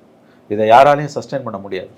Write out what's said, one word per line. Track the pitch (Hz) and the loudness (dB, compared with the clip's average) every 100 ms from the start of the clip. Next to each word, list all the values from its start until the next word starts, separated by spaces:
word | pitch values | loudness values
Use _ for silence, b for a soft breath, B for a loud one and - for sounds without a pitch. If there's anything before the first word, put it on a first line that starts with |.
| _ _ b b - | _ _ b b -10
இதை | 104 107 | -4 4
யாராலையும் | 120 143 143 147 | 6 6 2 -4
சஸ்டெயின் | 127 - 139 | -12 -10 -12
பண்ண | 120 98 | -10 -14
முடியாது. | 98 92 - | -12 -12 -12